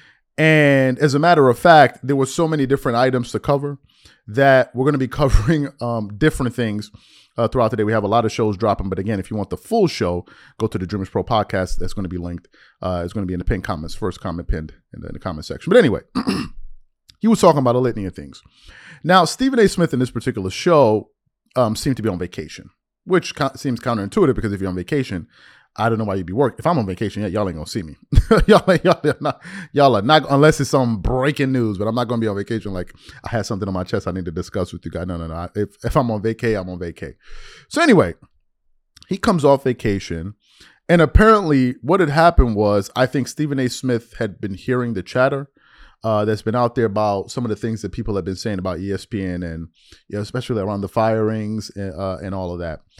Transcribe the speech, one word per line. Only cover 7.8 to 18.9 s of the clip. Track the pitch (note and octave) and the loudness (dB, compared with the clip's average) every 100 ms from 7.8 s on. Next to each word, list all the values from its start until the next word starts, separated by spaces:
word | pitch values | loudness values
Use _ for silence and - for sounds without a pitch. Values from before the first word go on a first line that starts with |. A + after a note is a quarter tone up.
| G#2+ | 0
We | |
have | A2+ | 0
a | G2+ | 2
lot | A2+ A2 | 0 0
of | |
shows | - A2 F#2+ | 0 -2 0
dropping, | A2 G2+ G2 | 0 -2 -2
but | F#2 | -4
again, | G2 G#2 | -4 -4
if | F#2 | -4
you | G#2+ | -8
want | G2 | -6
the | F2+ | -8
full | - A#3 F3+ | -4 0 0
show, | - F#2 F2 - - - - | 0 -2 -4 -8 -18 -20 -6
go | A2 | -4
to | F#2+ | -4
the | F2+ | -6
Dreamers | G2+ F#2+ | -6 -6
Pro | G#2+ | -6
Podcast. | F2+ A2+ G2+ G2 F#2 - | 0 0 0 -2 -2 -2
That's | F2+ | -2
gonna | - F#2+ | -4 -8
be | F2 | -8
linked. | F2 F2 - _ _ _ | -8 -10 -14 _ _ _
Uh, | F2+ F2+ F2 | -6 -4 -4
it's | |
gonna | A2 F#2 | -6 -6
be | |
in | F2+ | -4
the | F2+ | -4
pinned | G2+ | -4
comments, | - E2+ D#2+ - | -4 -8 -8 -8
first | G2+ - | -8 -8
comment | - E2+ D#2+ | -10 -8 -6
pinned | E2+ D#2 - _ | -6 -6 -16 _
in | - | -18
the, | D#2 | -14
in | |
the | - | -12
comment | - D#2 - | -10 -10 -10
section. | - - | -10 4
But | A3+ | 4
anyway, | E3+ F#2 - | 6 2 -4
<clears throat> | - - - - - - - - _ _ _ | -4 -4 -4 -6 -12 -14 -16 -20 _ _ _
he | G#3+ | 2
was | G#3+ | 6
talking | F#3 D3 | 6 6
about | B2+ B2 | 2 2
a | |
litany | B2+ A2 F#2+ | 0 -2 -8
of | - | -10
things. | C#2+ - _ _ - - - | -16 -20 _ _ -20 -20 -20